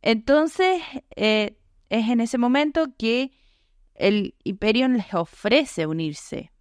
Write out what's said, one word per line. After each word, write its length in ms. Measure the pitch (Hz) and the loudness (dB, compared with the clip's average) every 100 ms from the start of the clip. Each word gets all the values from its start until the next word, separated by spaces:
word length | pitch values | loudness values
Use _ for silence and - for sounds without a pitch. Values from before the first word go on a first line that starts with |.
Entonces, 800 | - 226 226 294 311 - 370 370 - 269 _ - | 0 -2 2 2 2 2 0 0 -4 -14 _ -2
eh, 420 | 214 214 208 - _ _ _ | 0 0 -2 -8 _ _ _
es 200 | 220 220 | -2 0
en 100 | 240 | 0
ese 180 | 226 247 | 0 0
momento 580 | 240 269 302 330 320 - | 2 2 2 0 -4 -2
que 340 | 226 240 269 _ _ _ _ _ _ _ | -2 0 -2 _ _ _ _ _ _ _
el 400 | 196 208 196 _ | 2 2 -2 _
Hyperion 540 | - 190 214 226 262 247 | -10 -4 0 2 2 0
les 160 | 190 | -2
ofrece 720 | 185 170 - 214 262 269 - 156 | -4 -6 -6 0 2 0 -4 -4
unirse 640 | 160 160 147 - - 165 _ | -2 -6 -8 -12 -14 -14 _